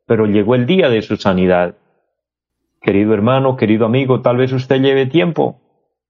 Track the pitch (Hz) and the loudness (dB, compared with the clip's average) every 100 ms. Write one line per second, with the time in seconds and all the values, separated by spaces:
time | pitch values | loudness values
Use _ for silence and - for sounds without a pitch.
0 | - 113 107 104 104 127 123 185 160 113 | -4 -2 0 0 2 0 0 0 2 0
1 | 104 104 104 92 92 90 87 - _ _ | -2 -4 -2 0 2 2 0 -6 _ _
2 | _ _ _ _ _ _ _ _ - 98 | _ _ _ _ _ _ _ _ -2 0
3 | 107 107 110 131 135 127 107 107 113 127 | 2 0 0 0 0 0 0 0 0 0
4 | 131 123 127 123 131 131 127 135 135 135 | 0 0 0 0 0 -2 -2 0 2 0
5 | 135 156 175 156 131 - _ _ _ _ | 0 0 -2 -2 -4 -6 _ _ _ _
6 | _ | _